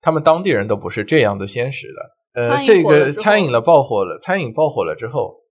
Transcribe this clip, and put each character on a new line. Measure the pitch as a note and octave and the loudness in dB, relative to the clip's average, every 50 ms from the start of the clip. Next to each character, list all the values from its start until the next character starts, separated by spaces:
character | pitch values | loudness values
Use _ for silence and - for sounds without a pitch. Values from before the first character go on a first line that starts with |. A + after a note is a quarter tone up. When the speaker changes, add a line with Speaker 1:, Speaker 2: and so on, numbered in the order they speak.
Speaker 1:
他 | _ F3 | _ 0
们 | D#3+ D#3 | -2 2
当 | D3 D#3+ D#3+ E3+ | 2 2 2 2
地 | F#3 F#3+ | 2 0
人 | C#3+ G#2 G2+ | 0 0 0
都 | G2+ G#2+ | -2 -4
不 | G2+ - F#2 | -4 -4 -8
是 | - A#2 G#2 | -6 -6 -4
这 | - D#3+ D#3 | 0 2 2
样 | A#2+ G#2 G2+ | 2 2 0
的 | G2+ G2 | -2 -8
鲜 | G2+ - B2 A#2+ C3+ | -8 -6 -6 -6 -6
食 | C#3 - - - | -8 -12 -14 -16
的。 | - - - - _ _ _ _ _ - | -16 -16 -18 -18 _ _ _ _ _ -4
呃， | A#2+ A#2+ - | -2 0 0
Speaker 2:
餐 | C#4+ C#4 B3+ G#3+ | 0 4 4 4
饮 | F#3 | 6
火 | D#3+ - | 6 6
了 | D#3 D3 | 4 4
之 | D3+ | 4
后。 | |
Speaker 1:
这 | |
个 | - | 2
餐 | D3 C#3+ - G#3+ G#3 G#3+ F#3+ | -2 -2 0 2 2 2 2
饮 | C#3+ | 2
了 | B2 A#2 | 0 0
爆 | A2+ F3 E3+ D3 | 2 2 2 2
火 | C3 - A#2 G#2 | 2 0 -2 -2
了， | F#2+ E2+ - - | -2 -4 -6 -10
餐 | - - F3+ G3 | -6 -4 -4 -4
饮 | D#3+ A#2+ | -4 -6
爆 | - - D#3+ | -2 -2 -2
火 | D3 - A#2 | 0 0 -2
了 | F#2+ D#2+ D#2 | -4 -4 -4
之 | - A2+ | -8 -10
后 | A2+ B2+ C#3+ G#2 F2+ - _ _ _ | -8 -6 -6 -6 -6 -8 _ _ _